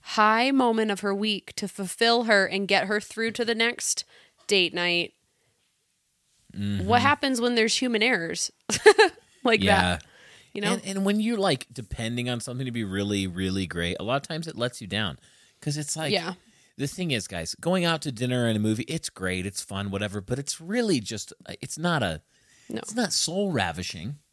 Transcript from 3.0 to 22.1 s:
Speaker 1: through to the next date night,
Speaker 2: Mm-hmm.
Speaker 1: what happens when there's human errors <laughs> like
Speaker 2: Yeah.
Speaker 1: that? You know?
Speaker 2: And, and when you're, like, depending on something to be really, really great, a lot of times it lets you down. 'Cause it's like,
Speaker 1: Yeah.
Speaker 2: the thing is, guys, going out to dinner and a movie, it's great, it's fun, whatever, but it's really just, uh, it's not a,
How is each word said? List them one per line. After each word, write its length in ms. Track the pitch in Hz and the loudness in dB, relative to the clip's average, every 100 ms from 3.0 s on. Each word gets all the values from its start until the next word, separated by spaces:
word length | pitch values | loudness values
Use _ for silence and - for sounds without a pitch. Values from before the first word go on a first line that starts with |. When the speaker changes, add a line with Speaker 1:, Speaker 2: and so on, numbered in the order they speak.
Speaker 1:
through 320 | 208 - 226 | -4 -4 -4
to 120 | 214 | -2
the 100 | 226 226 | -2 2
next 480 | 233 - - - - - _ _ - | 0 0 -4 -4 -6 -18 _ _ 0
date 260 | 202 175 | 2 2
night, 420 | 170 175 175 170 _ _ _ _ _ _ _ _ _ _ _ _ _ _ - | 0 0 0 -2 _ _ _ _ _ _ _ _ _ _ _ _ _ _ -6
Speaker 2:
Mm-hmm. 300 | 101 101 92 | -4 -2 2
Speaker 1:
what 160 | 240 | 4
happens 380 | 262 285 277 254 | 4 2 0 0
when 140 | 240 240 | 0 2
there's 200 | 220 - | 2 2
human 260 | 254 226 | 0 2
errors 480 | 226 220 165 170 - _ _ - - 403 | 2 2 -2 -4 -6 _ _ 6 6 8
<laughs> 480 | 392 - _ _ | 6 4 _ _
like 160 | 254 226 | 2 4
Speaker 2:
Yeah. 200 | 190 202 127 175 | 6 4 4 0
Speaker 1:
that? 60 | - - - - - | -6 -20 -20 -20 -14
You 80 | - | -4
know? 100 | 208 | -2
Speaker 2:
And, 80 | 226 | -2
and 200 | - 196 | -2 -2
when 160 | 196 208 | 0 2
you're, 160 | 214 233 | 0 0
like, 280 | 190 135 - | 2 0 -4
depending 560 | - 107 - 113 120 123 | -14 -12 -6 -4 -2 -2
on 100 | 123 | -4
something 240 | 123 123 | -6 -6
to 80 | 131 | -4
be 120 | 117 | -4
really, 420 | 104 95 101 104 95 | -2 0 2 2 0
really 400 | 87 95 95 90 | 0 0 0 -2
great, 300 | 85 85 90 | -2 -2 -2
a 20 | |
lot 140 | 98 135 | -2 -2
of 60 | |
times 260 | - 160 165 | -2 -8 -8
it 80 | - | -4
lets 240 | 123 - | -4 -4
you 60 | 104 | -6
down. 320 | 101 104 71 _ _ _ _ | -4 -4 -6 _ _ _ _
'Cause 160 | - 147 | -6 -6
it's 200 | 147 160 | -6 -4
like, 160 | 156 | -2
Speaker 1:
Yeah. 220 | 202 165 185 _ _ _ - | -2 -2 -12 _ _ _ -6
Speaker 2:
the 100 | 139 | -6
thing 240 | - 180 | -4 -2
is, 180 | 123 - | -2 -2
guys, 260 | 90 82 - | -8 -8 -6
going 280 | 165 185 | 0 0
out 160 | 170 160 | 2 0
to 100 | 151 | -4
dinner 340 | 113 123 127 117 | -4 -2 0 2
and 100 | 110 | 2
a 40 | |
movie, 240 | 107 110 | 2 0
it's 260 | - 160 - | -2 -6 -6
great, 340 | - 92 92 | -6 -4 -2
it's 160 | 95 - | -4 -8
fun, 280 | - 98 101 | -8 -6 -4
whatever, 300 | 98 104 101 | -2 -2 -4
but 180 | 98 123 | -6 -6
it's 220 | 143 - | -6 -8
really 400 | 165 226 226 151 | -4 -2 2 0
just, 320 | 107 110 - - - | 0 -10 -10 -14 -16
uh, 60 | - | -12
it's 160 | - - | -10 -4
not 240 | 170 160 | 0 0
a, 200 | 101 | 0